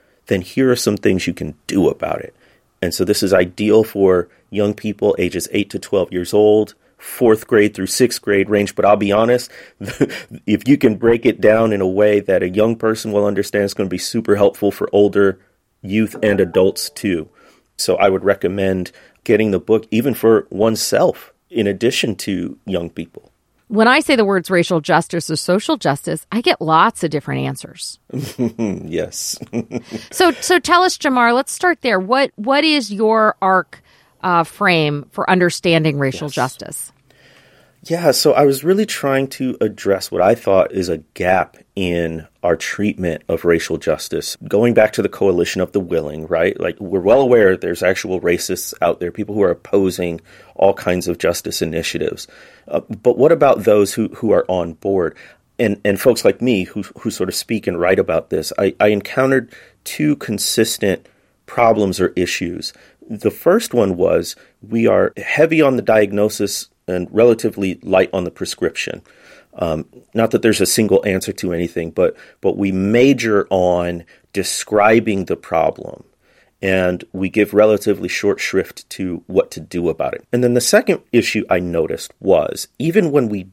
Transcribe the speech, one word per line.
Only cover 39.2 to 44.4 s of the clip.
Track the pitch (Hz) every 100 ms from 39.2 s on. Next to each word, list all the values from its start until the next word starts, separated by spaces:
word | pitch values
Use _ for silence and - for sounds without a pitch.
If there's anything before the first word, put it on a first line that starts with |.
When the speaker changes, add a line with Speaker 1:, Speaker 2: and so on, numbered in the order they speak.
| 135
Speaker 1:
to | - 127 -
address | 110 - 98 95 -
what | 90
I | 92 117
thought | 107 95 -
is | 98 87
a | 80 -
gap | - 92 92 85 _ _ 101
in | 90 85 82 80 80 _
our | 90 80
treatment | - - 104 - 90 78 -
of | 85 87
racial | 85 - 80
justice. | - 76 - 80 - -